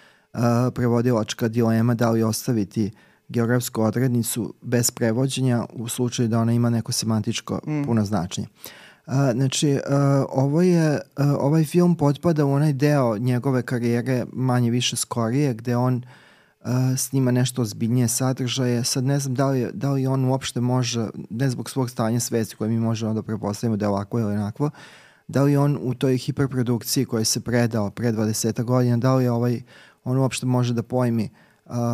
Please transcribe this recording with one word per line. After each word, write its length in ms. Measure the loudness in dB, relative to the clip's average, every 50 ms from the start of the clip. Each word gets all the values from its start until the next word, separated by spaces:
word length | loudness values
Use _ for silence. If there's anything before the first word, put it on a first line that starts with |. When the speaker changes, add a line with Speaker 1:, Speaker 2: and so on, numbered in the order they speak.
| -20 -20 _ _ _ _ -4
Speaker 1:
uh, 60 | 0 2 2 2 2 2 0
prevodilačka 800 | 0 0 0 2 2 2 2 2 2 2 0 -2 -4 -2 -2 -2
dilema 460 | 0 2 2 2 4 2 2 2 2
da 160 | 2 2 2
li 140 | 2 2 2
ostaviti 680 | 0 0 -2 -2 -2 0 0 0 -2 -2 -2 -2 -2 -4 -10 -20 _ _ _ _ _
geografsku 520 | -2 -2 0 2 2 0 0 -2 -2 0
odrednicu 720 | 0 0 2 0 0 0 0 0 -2 -2 -4 -4 -6 -6 -8 -12
bez 300 | -6 -2 0 0 0 0
prevođenja 760 | -2 0 0 0 0 0 0 -2 -2 -2 0 0 0 0 -2 -4
u 160 | -8 -10 -10 -8
slučaju 400 | -4 -2 -2 -2 0 -2 0 0
da 120 | 2 2
ona 120 | 2 2
ima 180 | 2 2 2 2
neko 220 | 0 0 -2 -4
semantičko 680 | -6 -4 -2 -2 -2 0 -2 -2 -4 -6 -6 -6 -6 -6 -4 -4
Speaker 2:
Mm. 160 | -4 -4 -2
Speaker 1:
puno 220 | 0 0 0 0
značenje. 420 | 0 0 -2 -2 -4 -6 -8 -10 -10 -12 _ -20 -20 -20 -20 -20 -20 -20 _ _
A, 260 | -4 0 2 2 2 2
znači, 460 | 2 0 0 0 0 0 2 0 0 0 0
a, 380 | 2 2 4 4 4 2 2 0
ovo 320 | 0 0 0 2 2 4
je, 220 | 4 4 4 4 4 4 2 0 -4 -8 _
a, 200 | 0 2 2 2
ovaj 280 | 2 2 2 4 4 2
film 320 | 2 4 4 4 4 4
potpada 500 | 4 4 2 2 2 2 0 2 4 2
u 60 | 2
onaj 220 | 4 2 2 2 2
deo 440 | 2 2 4 4 4 4 2 2 2
njegove 440 | 0 0 0 2 0 0 0 0
karijere, 640 | 0 -2 -4 -2 0 0 0 0 0 0 -2 -2 -2 -4 -4
manje 380 | -4 0 0 2 2 2 2
više 240 | 0 0 0 -2 -4
skorije, 580 | -4 -6 -6 -4 -2 -2 0 0 0 0 0 -2
gde 220 | -4 -4 -2 0
on, 280 | 0 2 2 0 -2 -4 -10 -18 -20 -20 -20 -20 _ _ _ _ _
a, 320 | -6 -4 -2 0 0 0 -2 -2
snima 340 | -4 -2 -2 0 2 2
nešto 300 | 2 2 0 0 0 -2
ozbiljnije 460 | -4 -4 -4 -4 -2 0 2 2 2 0
sadržaje. 760 | 0 0 0 -2 -2 -2 -4 -4 -2 -2 0 0 0 0 -2
Sad 200 | -2 -2 -2 0
ne 160 | 0 0 -2
znam 160 | -2 -4 -2
da 120 | 0 0 2
li, 200 | 2 0 -2 -2 -4
da 180 | -4 -2 -2
li 160 | 0 0 0 0
on 180 | 0 0 2
uopšte 360 | 0 0 0 -2 -6 -4 -2
može, 460 | 0 2 2 2 0 0 -2 -4 -4 -4 -6 -10 -12 -10
ne 200 | -4 -2 -2 -2
zbog 200 | -2 -4 -6 -6
svog 200 | -4 -4 -4 -4
stanja 300 | -2 -2 0 0 0 0
svesti 360 | -2 0 -2 -2 -2 -2 -4
koje 140 | -6 -4 -2
mi 100 | 0 0
možemo 340 | 0 0 -2 -2 -2 -4 -4
da 100 | -4 -4
pretpostavimo 540 | -4 -6 -4 -4 -4 -4 -2 -2 -2 0 0
da 80 | 0
je 40 | 0
ovako 300 | 0 -2 -2 -4 -4 -2
ili 140 | -2 -2 -2
onakvo, 360 | -2 -4 -4 -4 -4 -4 -4 -4 -8 -18 -20 -20 -20 -20 -20 _ _ _ -4
da 160 | 0 2 2
li 140 | 4 4 4
on 200 | 2 2 0 -2
u 120 | -2 -6 -4
toj 240 | -2 0 0 0 0
hiperprodukciji 880 | -2 -4 -2 -2 -2 -2 0 -2 0 0 0 -2 -2 -4 -2 -2 -2
kojoj 200 | -2 -2 -2 0
se 140 | 0 -2 -4
predao 500 | -2 0 2 2 2 2 0 -2 -2 -2
pre 220 | -4 -4 -2 -2
dvadesetak 540 | 0 0 0 0 -2 -2 -2 -2 -2 -2 -2
godina, 320 | 0 2 2 2 2 2 2
da 180 | 2 2 2
li 120 | 2 2 0
ovaj, 340 | 0 0 0 -2 -2 -4 -8 -14 -20 -20 -20 -20 _ _ _
on 140 | -4 0 0
uopšte 280 | 0 0 -2 -4 -2
može 280 | 0 0 2 0 0 0
da 100 | -2 -4
pojmi, 460 | -2 -2 0 0 0 0 0 -2 -4 -8 _ -20 _ _ _ _
a, 140 | -10 -6 -4 -2 -2